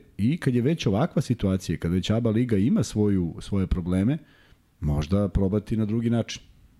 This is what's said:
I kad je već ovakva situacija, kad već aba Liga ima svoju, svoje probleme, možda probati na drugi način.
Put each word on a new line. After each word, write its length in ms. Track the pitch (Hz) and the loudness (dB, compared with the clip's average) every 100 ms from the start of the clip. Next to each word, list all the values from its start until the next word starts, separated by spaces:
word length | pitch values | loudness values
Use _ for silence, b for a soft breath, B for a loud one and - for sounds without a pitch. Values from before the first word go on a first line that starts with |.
| - - | -10 -2
I 200 | 110 165 | -2 0
kad 180 | 135 120 | 0 2
je 60 | |
već 240 | 123 170 117 | 0 0 0
ovakva 360 | 101 160 - | 0 0 -2
situacija, 560 | - 120 95 92 - 80 | -2 0 0 0 -2 -4
kad 140 | 85 | 0
već 180 | 92 90 | -2 0
aba 200 | 110 117 | 0 2
Liga 280 | 107 123 98 | 0 0 2
ima 260 | 117 214 | 2 2
svoju, 520 | 120 107 104 95 82 87 | 0 0 2 2 0 -4
svoje 280 | - 98 90 | -4 -2 0
probleme, 500 | 90 85 92 107 156 b b b b _ _ | -2 0 2 2 0 b b b b _ _
možda 480 | 76 73 76 98 101 | -2 -2 0 0 0
probati 480 | 98 95 104 - 110 | 0 2 0 -2 -2
na 80 | 104 | 0
drugi 240 | 113 117 | 0 0
način. 320 | 117 - - - - - | 0 -2 -8 -16 -20 -20